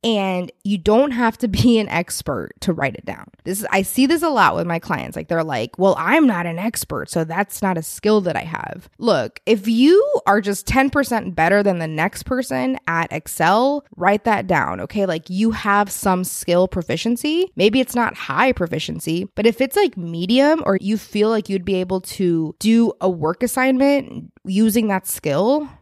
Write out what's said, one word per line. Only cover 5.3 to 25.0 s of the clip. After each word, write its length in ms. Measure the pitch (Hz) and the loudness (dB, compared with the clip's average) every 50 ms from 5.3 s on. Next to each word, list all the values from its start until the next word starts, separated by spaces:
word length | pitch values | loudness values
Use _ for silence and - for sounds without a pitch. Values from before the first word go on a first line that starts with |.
| 170 165 160 | -2 -2 -2
like, 360 | 160 139 113 113 - - - | -2 -4 -4 -4 -6 -2 2
"Well, 160 | 185 190 180 | 2 2 2
I'm 300 | - 160 185 262 330 302 | 2 2 2 4 4 4
not 180 | 254 208 175 175 | 4 2 0 -4
an 140 | 170 165 170 | -6 -6 -6
expert, 500 | 196 233 - - - - 156 113 71 - | -6 -6 -6 -6 -8 -6 -8 -8 -8 -4
so 140 | - 175 160 | -2 -4 -2
that's 400 | 160 165 180 202 _ - - 208 | -2 -2 -4 -4 _ -4 -4 -4
not 120 | 190 180 | -2 -2
a 60 | 165 | -4
skill 400 | 156 - - - - 214 214 214 | -6 -10 -14 -4 0 2 2 2
that 140 | 185 175 147 | 0 -2 -4
I 80 | - - | -4 -6
have." 440 | 165 165 - - - - - - - _ _ | -6 -8 -8 -8 -10 -12 -14 -18 -20 _ _
Look, 400 | 226 233 190 139 113 110 _ - _ | 0 0 2 2 0 -4 _ -8 _
if 200 | - 226 208 190 | 0 0 2 2
you 540 | 226 226 226 262 302 359 403 523 587 587 - - | 0 2 4 6 6 6 6 4 2 0 0 2
are 140 | - 196 214 | 2 2 2
just 260 | 190 202 196 - - | 2 -2 -6 -6 -4
ten 240 | - - 269 269 269 | 0 2 2 2 2
percent 420 | - 294 269 - 240 220 - 196 170 | 2 0 0 0 -2 -4 -4 -4 -2
better 300 | 160 160 175 196 208 202 | 0 2 4 4 4 4
than 160 | 202 180 170 | 2 0 0
the 80 | 165 | -4
next 340 | 160 156 156 165 208 - - | -6 -2 -2 -2 -2 -4 -8
person 560 | - - 262 247 247 - 269 254 254 262 262 - _ | -6 -4 -4 -4 -2 -4 -4 -4 -2 -2 -4 -4 _
at 240 | - 170 165 170 - | -2 -2 -2 -2 -4
Excel, 720 | - 160 _ - - - 160 165 196 220 247 277 285 294 _ _ - | -6 -10 _ -10 -2 0 2 4 4 4 2 2 0 -2 _ _ -10
write 300 | - 175 190 208 208 _ | -2 0 0 0 2 _
that 200 | 233 214 190 190 | 0 -2 -2 0
down, 340 | 185 175 143 104 71 87 - | 0 0 0 0 -2 -4 -6
okay? 260 | 104 - - 214 196 | -8 -6 -2 -2 -2
Like, 200 | 185 165 165 - | -2 -2 -6 -6
you 220 | - 185 190 220 226 | -6 -2 0 0 0
have 400 | 220 214 - 208 202 208 208 196 | 0 -2 -2 2 2 2 2 0
some 340 | - - - 202 185 185 185 | -4 -4 0 0 0 0 -2
skill 440 | - - - - - 170 175 185 | -6 -8 -8 -2 0 2 2 2
proficiency. 840 | 185 - 185 170 - - 170 - 226 240 233 - 302 311 339 370 370 _ | 2 0 -6 -4 -4 -4 -2 -2 -2 -2 -2 -2 -2 0 0 -2 -2 _
Maybe 240 | - 185 220 214 262 | 2 2 4 4 2
it's 160 | 254 - - | 0 0 0
not 180 | 247 233 - - | -2 -2 -2 -4
high 360 | - - - 131 156 240 262 | -8 -10 -6 0 2 2 2
proficiency, 760 | 247 - 185 165 - 156 - - 160 160 - 160 160 175 190 196 _ | 2 0 -4 -4 -4 -6 -6 -6 -10 -8 -6 -4 -4 -4 -6 -6 _
but 140 | - 202 | 2 2
if 120 | 233 - - | 2 2 2
it's, 160 | 262 262 - | -2 0 2
like, 220 | 403 403 285 - | 2 2 2 0
medium 640 | 190 170 165 170 165 180 185 233 254 277 294 320 330 - | -6 -10 -8 -6 -6 -2 2 4 4 4 4 2 2 0
or 100 | - 196 190 | -2 -2 0
you 200 | - 196 220 214 | 0 -2 -4 -4
feel 300 | - - - 208 208 220 | -6 -6 0 0 2 2
like 200 | 226 214 - - | 2 0 -2 -2
you'd 160 | 196 196 175 | -6 -4 -2
be 100 | 196 190 | -2 -2
able 260 | 185 185 180 190 185 | -2 -2 -2 -4 -6
to 540 | 185 - - - 190 175 170 165 160 156 - _ | -6 -8 -4 -2 0 0 2 0 -2 -4 -8 _
do 340 | - 220 226 233 233 220 - _ | 2 4 4 4 4 2 0 _
a 80 | - 185 | -2 -2
work 320 | 180 165 151 156 175 _ | -2 0 -4 -4 -2 _
assignment 880 | 247 233 - 262 254 269 262 254 277 285 285 277 - - - - 165 - _ _ _ | -4 -4 0 0 2 2 2 4 4 2 2 0 -2 -6 -14 -14 -14 -16 _ _ _
using 440 | - 190 202 226 220 196 240 220 208 | -2 2 2 2 4 4 2 0 2
that 180 | 196 185 | -2 -2